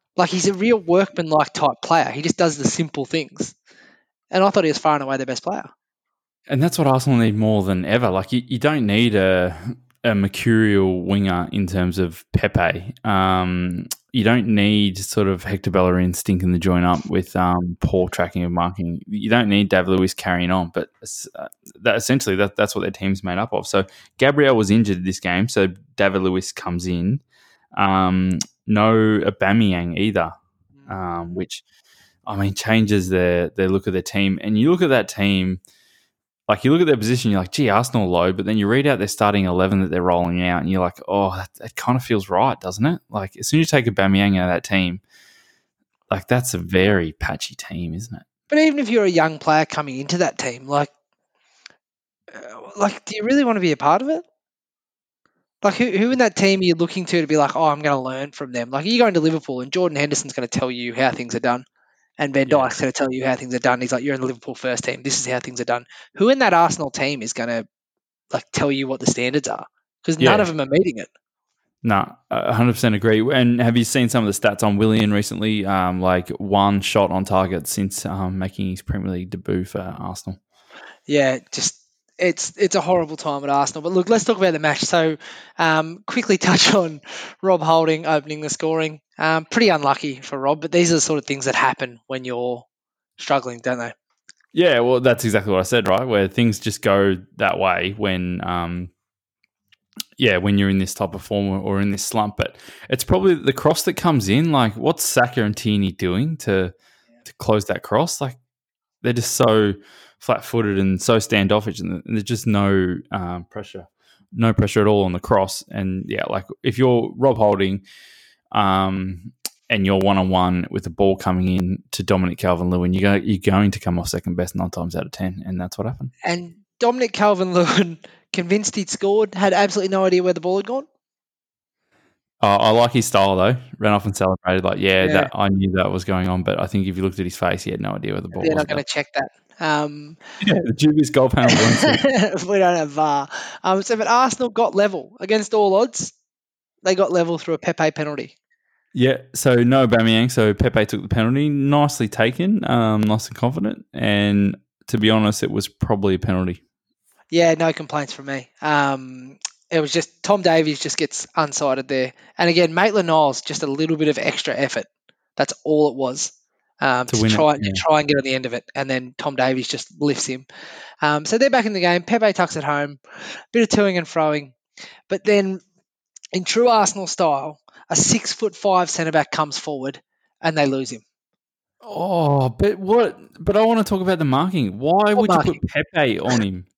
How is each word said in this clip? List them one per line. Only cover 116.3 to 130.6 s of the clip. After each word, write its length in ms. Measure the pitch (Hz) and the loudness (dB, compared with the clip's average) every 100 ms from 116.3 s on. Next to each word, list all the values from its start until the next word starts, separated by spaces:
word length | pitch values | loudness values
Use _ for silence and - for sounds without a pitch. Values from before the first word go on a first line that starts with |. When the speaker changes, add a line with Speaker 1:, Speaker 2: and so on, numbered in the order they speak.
| 101 - - | -6 -8 -6
Speaker 2:
if 140 | 123 123 | -4 2
you're 320 | 127 120 113 117 | 2 4 0 0
Rob 220 | 135 113 | 0 4
Holding, 460 | 104 98 95 98 - - - - _ _ _ | 2 4 0 -2 -8 -20 -20 -20 _ _ _
um, 800 | 107 98 95 95 95 95 87 107 - - - - | 0 2 2 0 -2 -6 -10 -14 -16 -16 -16 -4
and 160 | 110 95 | 0 2
you're 140 | 95 | 2
one-on-one 680 | 98 98 92 92 90 90 - | 2 2 2 2 2 0 -2
with 140 | 98 90 | -6 -6
the 40 | |
ball 280 | - 98 95 | 0 2 2
coming 320 | 95 92 92 | 0 0 2
in 340 | 92 90 95 - | 0 -2 -4 -8
to 100 | - | -8
Dominic 360 | 92 95 92 - | 0 0 0 0
Calvert-Lewin, 560 | 95 87 90 90 90 | 0 0 0 2 2
you 80 | 92 | 2
go, 140 | 101 101 | 2 2
you're 220 | - 98 | 0 0
going 300 | 101 98 101 | 2 4 2
to 80 | - | 0
come 180 | 95 87 | -4 -4
off 80 | 85 | -4
second 280 | 87 - 90 | -6 -4 -4
best 200 | 90 90 | -4 -4
nine 140 | 90 | -6
times 240 | 90 87 87 | -6 -6 -6
out 100 | - | -8
of 60 | |
ten, 320 | - 92 95 - | -6 -6 -6 -8
and 140 | 90 | -8
that's 180 | 90 - | -8 -6
what 80 | 107 | -8
happened. 260 | 127 131 - | -6 -10 -8
Speaker 1:
And 320 | 175 175 175 170 _ _ | -6 -6 -6 -18 _ _
Dominic 320 | 240 254 240 | -2 0 -2
Calvert-Lewin 880 | - 208 185 185 180 165 180 175 165 - _ | 2 2 2 2 2 2 2 0 -4 -18 _
<laughs> 180 | _ | _
convinced 420 | - 175 202 202 214 | -8 -2 -2 0 -6
he'd 120 | 180 | -6
scored, 460 | - 196 214 208 190 | -4 0 0 0 0
had 160 | 196 | 2
absolutely 380 | 185 202 202 190 | 4 2 0 -2
no 140 | 190 190 | 0 2
idea 180 | 180 | 2
where 80 | 180 | 2
the 60 | 170 | 0
ball 160 | 180 | -2
had 80 | 190 | -4